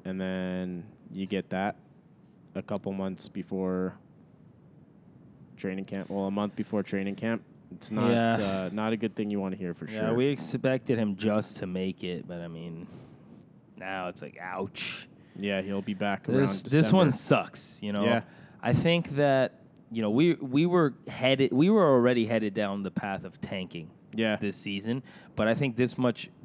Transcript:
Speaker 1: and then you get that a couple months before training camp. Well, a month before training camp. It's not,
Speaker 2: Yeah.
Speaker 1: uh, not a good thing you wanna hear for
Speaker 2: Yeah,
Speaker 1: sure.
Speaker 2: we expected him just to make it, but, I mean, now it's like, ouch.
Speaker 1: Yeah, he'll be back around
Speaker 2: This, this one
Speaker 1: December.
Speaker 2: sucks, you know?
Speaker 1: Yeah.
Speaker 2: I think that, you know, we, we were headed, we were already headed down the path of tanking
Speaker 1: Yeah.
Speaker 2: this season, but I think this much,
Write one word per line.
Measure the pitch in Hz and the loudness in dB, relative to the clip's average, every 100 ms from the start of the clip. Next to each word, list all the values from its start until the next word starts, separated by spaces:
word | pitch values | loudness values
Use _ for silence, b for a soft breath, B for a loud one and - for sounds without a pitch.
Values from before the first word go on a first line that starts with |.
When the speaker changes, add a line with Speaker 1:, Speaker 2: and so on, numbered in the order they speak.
| 95 | -8
Speaker 1:
and | 95 | -6
then | 92 92 92 92 90 90 107 - - | -4 -4 -4 -4 -6 -8 -12 -18 -14
you | 95 95 | -10 -4
get | 95 - | -4 -2
that | 92 101 - - - _ _ - - - - | -2 -2 -4 -12 -20 _ _ -20 -20 -16 -12
a | |
couple | - 101 98 | -6 -6 -4
months | 98 95 92 - | -4 -4 -6 -10
before | 98 87 95 92 92 92 - - - - - - - - - - - - - - - - - | -10 -6 -4 -2 -2 -2 -6 -18 -20 -20 -20 -20 -20 -20 -20 -20 -20 -20 -20 -20 -20 -20 -10
training | 98 95 95 | -6 -6 -6
camp. | 98 90 | -8 -4
Well, | 98 98 | -2 0
a | |
month | 101 104 - | 0 -2 -2
before | 101 104 | -4 -2
training | 95 101 98 95 | -2 -2 -4 -4
camp. | 113 113 - - - | -2 -4 -6 -20 -20
It's | 90 - | -14 -6
not, | 110 120 | 0 4
Speaker 2:
Yeah. | 117 117 | 4 4
Speaker 1:
uh, | 113 98 95 92 | 2 0 -2 -2
not | 104 110 | -2 -2
a | 113 | 0
good | 113 95 | -2 -4
thing | 104 | -4
you | 101 | -2
wanna | 95 95 | -2 -4
hear | 90 | -6
for | 85 78 | -6 -8
Speaker 2:
Yeah, | 107 110 | -4 0
Speaker 1:
sure. | |
Speaker 2:
we | 117 135 | 2 2
expected | 135 - 131 131 131 - 117 | 0 -4 -2 0 0 0 0
him | 107 95 | 0 0
just | 107 107 101 - | 0 0 0 -6
to | 98 | -6
make | 92 95 92 | -4 -4 -4
it, | 90 87 - | -6 -6 -8
but, | 87 | -10
I | 85 | -10
mean, | 82 85 82 87 B B B B B - - - - | -10 -12 -12 -14 B B B B B -20 -20 -20 -14
now | 92 95 90 | -8 -6 -6
it's | - | -8
like, | 76 - | -12 -12
ouch. | 92 92 98 - - - - - B B | -10 -8 -6 -6 -8 -8 -12 -20 B B
Speaker 1:
Yeah, | 101 98 | -2 -2
he'll | 95 98 | -2 -4
be | 98 | -4
back | 95 101 98 - | -2 -2 -2 0
around | 127 | 2
Speaker 2:
This, | 135 98 | 2 0
this | - 143 131 | 2 4 6
one | 185 160 | 6 6
Speaker 1:
December. | - - 123 87 | 4 2 2 2
Speaker 2:
sucks, | - - - | -8 -12 -8
you | 208 | -4
know? | 202 - | 0 2
Speaker 1:
Yeah. | 117 - B B B | 2 0 B B B
Speaker 2:
I | 120 | 0
think | 127 165 170 160 | 2 4 2 2
that, | 139 143 135 131 - - - - | 2 4 4 2 -2 -20 -20 -10
you | 113 | -2
know, | 107 | 0
we, | 117 170 160 | 4 4 2
we | 131 139 170 | 0 2 4
were | 180 147 - - | 4 4 0 -10
headed, | - 127 135 135 | 0 2 4 4
we | 127 175 | 4 6
were | 214 160 | 6 6
already | 131 120 120 110 | 6 6 4 2
headed | 113 107 | 2 0
down | 101 101 101 | 0 -2 -2
the | 95 | -4
path | - 104 92 90 | -4 -4 -6 -10
of | - | -14
tanking | - 98 92 87 78 - - 107 | -10 -8 -8 -10 -14 -18 -8 -2
Speaker 1:
Yeah. | 110 104 | 0 0
Speaker 2:
this | 104 - | -2 -4
season, | 107 98 110 131 - B B - | -6 -6 -4 -4 -6 B B 0
but | 107 | 2
I | |
think | 113 139 113 | 2 0 2
this | 123 - | 0 2
much, | 123 - - - | 0 0 -6 -16